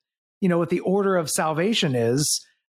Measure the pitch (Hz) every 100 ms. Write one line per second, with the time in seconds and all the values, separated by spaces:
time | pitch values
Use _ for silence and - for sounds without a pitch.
0 | _ _ _ - 185 170 170 180 185 196
1 | 196 180 143 - 160 156 196 226 160 123
2 | 113 135 151 - - _